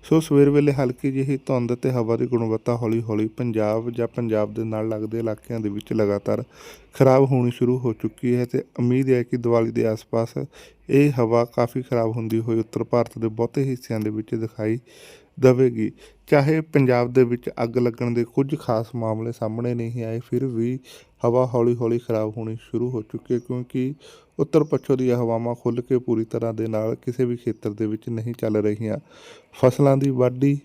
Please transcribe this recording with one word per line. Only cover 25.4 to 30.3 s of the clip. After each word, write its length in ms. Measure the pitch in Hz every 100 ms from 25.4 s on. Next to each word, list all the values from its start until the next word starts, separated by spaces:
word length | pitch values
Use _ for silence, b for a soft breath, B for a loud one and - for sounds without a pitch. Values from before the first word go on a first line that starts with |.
| 117 117
ਖੁੱਲ੍ਹ 200 | 120 120
ਕੇ 160 | 120 127
ਪੂਰੀ 260 | 127 113 110
ਤਰ੍ਹਾਂ 280 | 110 113
ਦੇ 140 | 110 113
ਨਾਲ 280 | 110 110 117
ਕਿਸੇ 300 | - 123 123
ਵੀ 100 | 120
ਖੇਤਰ 360 | - 110 110
ਦੇ 120 | 104 107
ਵਿੱਚ 220 | 107 -
ਨਹੀਂ 240 | 113 113 117
ਚੱਲ 180 | 110 107
ਰਹੀਆਂ। 400 | 104 104 110 107 B B B B B -
ਫਸਲਾਂ 400 | 131 127 139 135
ਦੀ 120 | 139
ਵਾਢੀ 460 | 127 123